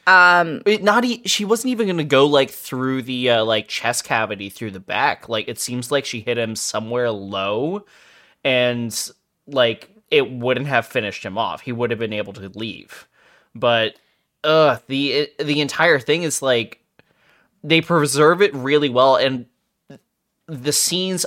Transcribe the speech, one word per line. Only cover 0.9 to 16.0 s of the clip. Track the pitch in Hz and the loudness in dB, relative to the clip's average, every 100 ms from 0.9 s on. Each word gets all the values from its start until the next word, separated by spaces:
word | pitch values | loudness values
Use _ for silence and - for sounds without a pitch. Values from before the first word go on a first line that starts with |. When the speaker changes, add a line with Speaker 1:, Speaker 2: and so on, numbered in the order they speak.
| 220 | 2
Speaker 2:
e-, | 247 233 190 | 2 -2 -4
she | - | -2
wasn't | 202 226 262 | 0 -2 0
even | 226 202 | -2 -2
gonna | 170 151 | -2 2
go, | 135 147 | 4 6
like, | 143 131 | 4 2
through | - - 127 131 131 | -4 -10 -6 -4 -4
the, | 123 127 123 | -6 -4 0
uh, | 117 | 2
like, | 110 110 - | 2 -2 -4
chest | - 113 - - | -6 -4 -4 -2
cavity | 120 107 98 98 | -2 -2 -6 -12
through | - 110 | -12 -12
the | 95 | -12
back. | 95 98 139 - - | -8 -2 -2 -2 -6
Like, | 110 113 | -6 -6
it | 113 | -8
seems | - 123 120 | -8 -8 -4
like | 143 - | -4 -4
she | 117 | -8
hit | 120 117 | -6 -4
him | 113 110 | -4 -6
somewhere | - 107 113 123 120 | -6 -6 -6 -4 -4
low, | 104 98 98 98 107 151 202 - _ _ _ _ _ 139 | -4 -8 -6 -4 -2 -4 -6 -12 _ _ _ _ _ -2
and, | 127 123 120 117 - - - _ _ - | 0 0 -2 -6 -8 -10 -14 _ _ -6
like, | 135 120 110 - _ _ | 0 0 -2 -12 _ _
it | 143 123 | 0 0
wouldn't | 123 123 123 143 | -2 -2 -2 -2
have | 123 - | -2 -2
finished | 127 104 - 104 | -4 -6 -8 -8
him | 101 | -6
off. | 101 78 | -6 -6
He | - | -8
would | 117 120 | -6 -4
have | 113 | -4
been | 110 | -6
able | 107 101 | -6 -8
to | 98 95 101 | -12 -16 -12
leave. | 113 85 - - - _ _ _ _ 117 | -12 -12 -18 -20 -20 _ _ _ _ -4
But | 120 117 110 - _ _ _ _ | 0 2 0 -4 _ _ _ _
ugh, | 151 160 147 117 - | 2 4 4 2 -4
the, | 135 143 135 147 - | -4 0 -2 -2 -4
the | 151 147 | -2 -2
entire | 143 - 170 | -2 2 2
thing | 143 | 2